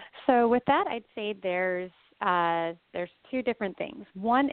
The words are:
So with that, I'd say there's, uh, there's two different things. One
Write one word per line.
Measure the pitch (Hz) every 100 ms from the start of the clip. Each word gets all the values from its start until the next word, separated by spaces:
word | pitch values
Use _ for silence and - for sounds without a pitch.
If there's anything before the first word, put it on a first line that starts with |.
| - - -
So | 247 233
with | 240 247
that, | 285 392
I'd | 233 -
say | - 208 202
there's, | 190 180 185 180 185 - _ _
uh, | 208 180 170 170 165 170 _
there's | - 175 _ _
two | 254
different | 247 226 202 -
things. | - - 208
One | 190 214 247 277